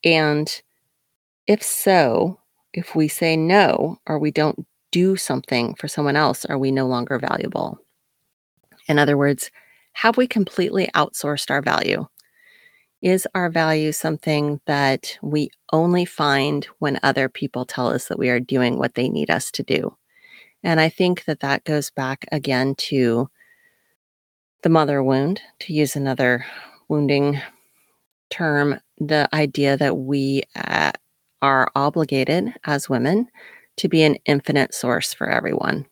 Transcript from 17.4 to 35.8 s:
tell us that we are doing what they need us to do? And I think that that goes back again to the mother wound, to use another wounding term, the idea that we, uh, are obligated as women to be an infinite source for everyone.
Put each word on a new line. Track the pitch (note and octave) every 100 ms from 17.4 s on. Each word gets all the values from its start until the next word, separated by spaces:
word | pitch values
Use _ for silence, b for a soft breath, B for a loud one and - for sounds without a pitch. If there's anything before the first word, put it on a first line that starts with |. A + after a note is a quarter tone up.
| D3+ B2 B2
tell | - B2
us | B2+ -
that | -
we | B2
are | B2
doing | B2 C3+ B2 B2+
what | C3 -
they | B2+
need | C#3+ -
us | E2 -
to | -
do? | - D#2+ - _ b b b b b b
And | F3+ D#3+
I | D#3+
think | - F3+ F3+
that | - D3+
that | C#3 C#3
goes | - D3+ C#3
back | - C3 C3+ -
again | D#3 C3 B2+ C3+ C#3
to | - C#3 B2 A2+ C3 b b b b b b b _ _ _ _ _ _
the | E3
mother | E3 D3 C#3+
wound, | C3 C3+ C#3+ G3 - _
to | -
use | D3+ D3 C#3+
another | C3+ B2+ B2+ B2 B B B B _
wounding | D3+ C#3+ C#3+ C#3+ D3 B B B B B B _ _ _
term, | - E3 D3 C#3+ C3+ _ _
the | D3 D3+ C#3+
idea | D#3 D3 C#3 C#3 C#3
that | C#3+ C3+
we, | C3 C#3 C3+ C3+ - -
uh, | - - D#2 - _ _ _ _
are | C#3 C3+ B2+ C#3
obligated | C#3+ E3 D3 C3+ C3 E3 A3 - -
as | C#3+ -
women | C3 B2+ G3+ B3 B B B B -
to | -
be | D#3+
an | D#3 - -
infinite | C#3+ - C#3+ -
source | - B2 A#2 -
for | - -
everyone. | - - - - -